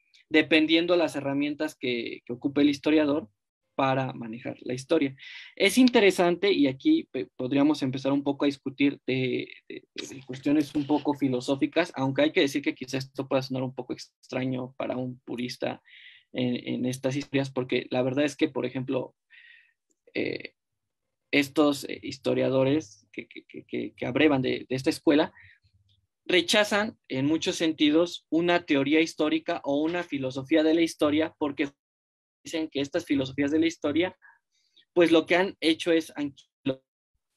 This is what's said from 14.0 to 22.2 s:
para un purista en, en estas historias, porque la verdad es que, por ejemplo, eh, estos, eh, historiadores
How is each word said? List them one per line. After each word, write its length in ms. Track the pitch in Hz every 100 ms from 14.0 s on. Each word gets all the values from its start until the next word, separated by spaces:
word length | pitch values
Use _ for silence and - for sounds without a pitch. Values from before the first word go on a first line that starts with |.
| - _ - 131 131 127 131 -
para 200 | - 123
un 220 | 127 127
purista 640 | - 120 123 - 120 - _ - - - _
en, 420 | - 123 123 127
en 120 | 120 127
estas 300 | 131 131 143
historias, 340 | - 139 135
porque 360 | 131 127 127 -
la 120 | 127
verdad 220 | 131 131
es 120 | 147 -
que, 120 | 156
por 180 | 127 123
ejemplo, 480 | 135 127 127 - _ _ - - - _ _ _ _ _
eh, 400 | - - 50 - _ _ _ _ _ _ _ -
estos, 540 | 143 139 - 147 139
eh, 160 | - -
historiadores 1040 | - 127